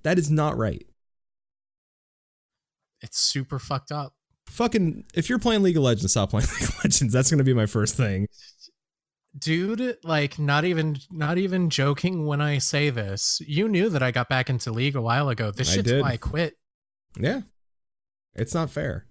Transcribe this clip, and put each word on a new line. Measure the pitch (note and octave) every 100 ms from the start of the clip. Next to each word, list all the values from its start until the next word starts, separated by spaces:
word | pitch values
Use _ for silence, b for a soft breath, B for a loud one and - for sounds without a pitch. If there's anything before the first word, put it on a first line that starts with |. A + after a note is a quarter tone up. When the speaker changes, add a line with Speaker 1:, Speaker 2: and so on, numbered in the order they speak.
Speaker 1:
That | D3+ E3
is | D3
not | D3+ D3+ A#2
right. | A2 - - _ _ _ _ _ _ _ _ _ _ _ _ _ _ _ _ _ _ _ _ _
Speaker 2:
It's | A#2 -
super | - C#3 B2+ C#3
fucked | - C3+ -
up. | D3+ C#3 _ _ _ -
Speaker 1:
Fucking, | - A#3+ A3 F3 - -
if | - D#3+
you're | B3
playing | A#3+ A3
League | F#3+ D#3+
of |
Legends, | C3 A2 A2
stop | - G2+
playing | G#2 C3
<laughs> | -
League | -
of | -
Legends. | G#3+ - B2
That's | A2+ C3
gonna | D#3
be | C3+
my | B2 G#2+
first | A2 G#2 -
thing. | A#2 F#2+ G2+ B B B B _ _ _ _ _ _ C#3+
Speaker 2:
Dude, | D#3 D#3+ F#3+ A3 B3+ A#3
like, | E3 D#3 D3 -
not | D3 C#3+
even, | E3+ E3 D#3 C#3+ -
not | E3 D3+ F3
even | F#3+ F#3 F3
joking | - C#3 C#3 F3+ F#3 D3+
when | C#3+
I | D3 C#3+
say | - D3 D3
this. | A#2+ G2+ G2 - - D#3
You | D3 A3
knew | F#3 G#3+
that | D3+
I | B2+
got | B2 B2
back | C3 B2+
into | B2+ -
League | A2+ C3+ C#3
a |
while | A2+ B2 C#3+
ago. | A2+ A2
This | G2+ C3
Speaker 1:
I | G2
Speaker 2:
shit's | B2
Speaker 1:
did. | C3
Speaker 2:
why | C#3
I | A#2
quit. | - D3+ E3 _ _ _ _ _ _ -
Speaker 1:
Yeah. | B2+ B3+ - _ _ _ _ _ _ _ _ -
It's | A2+
not | E3+ D#3+
fair. | - C#3+ F2 -